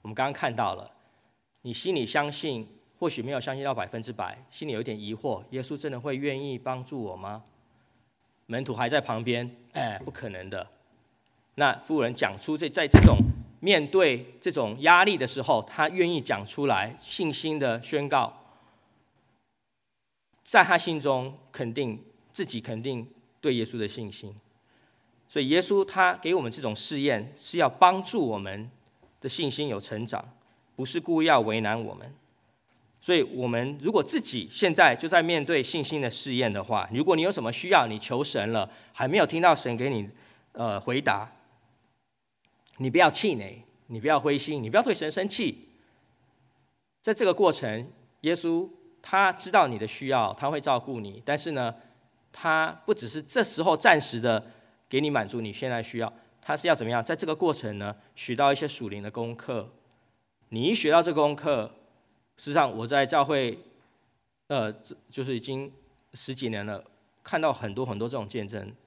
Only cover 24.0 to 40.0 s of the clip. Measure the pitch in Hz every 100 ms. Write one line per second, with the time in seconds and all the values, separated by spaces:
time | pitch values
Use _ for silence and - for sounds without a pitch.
24 | 104 - 104 104 _ _ _ _ _ _
25 | _ _ _ 151 135 165 180 202 196 190
26 | 185 180 160 180 120 120 127 107 - 147
27 | 143 113 123 - - 170 139 - 180 190
28 | 202 233 135 104 98 101 120 _ _ _
29 | _ _ 135 - 147 131 147 101 - 107
30 | 113 - - _ _ _ _ - 131 170
31 | 165 160 160 139 107 110 107 113 107 92
32 | - - _ _ _ _ _ _ _ _
33 | - 175 131 127 123 117 127 143 156 220
34 | - 302 - 123 82 - 190 165 160 117
35 | 160 175 165 165 143 156 131 170 131 156
36 | 123 - 143 123 120 101 95 107 90 117
37 | 156 160 175 190 117 123 180 185 117 107
38 | - 123 143 123 104 113 95 - - -
39 | 131 202 160 160 175 147 127 117 131 117